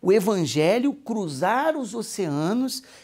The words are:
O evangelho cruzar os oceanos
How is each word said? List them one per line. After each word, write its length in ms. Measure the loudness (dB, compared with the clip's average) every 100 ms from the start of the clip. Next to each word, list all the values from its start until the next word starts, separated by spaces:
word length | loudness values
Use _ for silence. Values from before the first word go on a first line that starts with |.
O 100 | 2
evangelho 800 | 4 4 0 0 2 4 4 0
cruzar 840 | -2 -6 -4 -4 -2 0 0 0 -2
os 160 | -6
oceanos 880 | -8 -8 -4 -2 -2 0 0 -2 -6 -12 -20